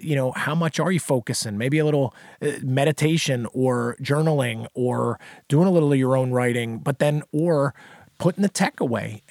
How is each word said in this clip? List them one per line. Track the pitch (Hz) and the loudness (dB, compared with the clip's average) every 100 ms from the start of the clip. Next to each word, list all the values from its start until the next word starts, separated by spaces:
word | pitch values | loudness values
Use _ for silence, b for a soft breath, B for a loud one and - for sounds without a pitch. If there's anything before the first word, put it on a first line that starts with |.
you | 156 139 | -2 -2
know, | 127 | -2
how | - 143 | -4 -2
much | 160 160 - | -2 -2 -2
are | 160 | -2
you | 180 | -2
focusing? | - 131 - - 117 101 | 0 -2 -2 -6 -4 -4
Maybe | 127 156 | 0 0
a | 151 | 2
little, | 147 127 B B B | 0 -2 B B B
uh, | 143 - | -6 -4
meditation | 131 131 147 143 156 165 - 123 113 | -2 2 2 2 2 2 0 -2 -2
or | 127 127 123 120 - | 0 0 0 -2 -4
journaling | 131 143 160 147 123 113 117 | -2 0 2 2 0 -4 -8
or | - 123 120 120 113 B B - | -4 -2 0 -2 -4 B B 0
doing | 143 190 | 4 4
a | |
little | 175 147 | 4 4
of | 139 | 4
your | 127 131 | 4 2
own | 127 | 2
writing, | 123 123 120 117 113 | 2 2 0 -4 -4
but | 147 135 | -4 0
then, | 147 147 - | 0 0 -2
or | 156 170 151 135 B B B B - | -2 2 2 0 B B B B -2
putting | 170 185 | -2 0
the | 202 | 0
tech | - 196 - | 0 -2 -2
away | 139 110 110 107 - | -2 -2 -4 -10 -8